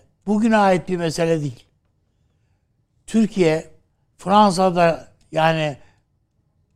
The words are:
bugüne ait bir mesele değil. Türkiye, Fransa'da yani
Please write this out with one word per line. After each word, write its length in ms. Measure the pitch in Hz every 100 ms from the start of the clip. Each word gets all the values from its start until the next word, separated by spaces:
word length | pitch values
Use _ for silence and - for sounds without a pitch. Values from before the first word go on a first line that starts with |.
| _ _ 190
bugüne 300 | 214 233 220
ait 320 | 196 185 -
bir 80 | 175
mesele 440 | 165 175 165 165
değil. 240 | 143 117 _ _ _ _ _ _ _ _ _ _ _ _ _ _ -
Türkiye, 580 | 220 220 196 160 160 - - _ _ _ _
Fransa'da 920 | 180 208 208 175 185 175 170 151 - _ _
yani 440 | 160 160 160 151 135 - _ _ _ _ _ _ _ _